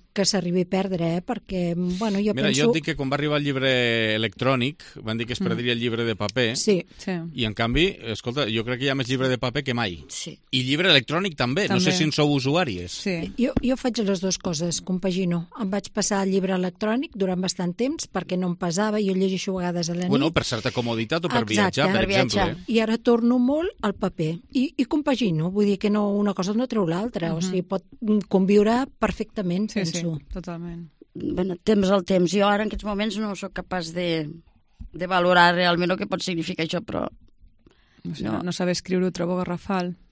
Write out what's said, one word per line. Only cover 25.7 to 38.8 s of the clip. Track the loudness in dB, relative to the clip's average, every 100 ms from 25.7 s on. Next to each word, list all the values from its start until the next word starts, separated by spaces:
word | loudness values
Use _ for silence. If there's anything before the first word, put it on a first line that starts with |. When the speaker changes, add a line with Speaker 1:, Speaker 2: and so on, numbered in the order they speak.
| 2
Speaker 1:
que | 2
no, | 2 2
una | 2 0
cosa | 0 0
no | 0 0
treu | 0 0
l'altra, | 0 -2 -4 -2
o | -2
Speaker 3:
Mhm. |
Speaker 1:
sigui, | -2 -2
pot, | -2 -6 -6 -6
mm, | 0 0 2
conviure | 2 6 6 6 2 0 -2
perfectament, | -2 -2 -6 -4 -2 -2 -2
Speaker 3:
Sí, | -2 -2
sí, | -2
Speaker 1:
penso. | -4 -4 -8
Speaker 3:
totalment. | -10 -10 -10 -10 -12 -14 -20 -18
Speaker 4:
Bueno, | -8 -4 -2 -2 -2
temps | 2 4 4
al | 4 4
temps. | 4 4
Jo | 4 4
ara | 2
en | 0
aquests | -4 -6
moments | -4 -2 -2
no | -4 -6
sóc | -8
capaç | -10 -8 -6 -6
de, | -4 -2 -2 -4 -10 -20 _ _ _ -16
de | -8 -2
valorar | 2 6 8 8 6
realment | 4 4 2
el | 0
que | -2
pot | -4
significar | -4 -4 -4 -4 -4
això, | -4
però | -4 -6 -6 -8 -20 -20 -20 _ _ _ _ _
Speaker 3:
No | -12 -8
sé, |
Speaker 4:
no. | -4
Speaker 3:
no, | -4
no | -4
saber | -2 -2
escriure | -2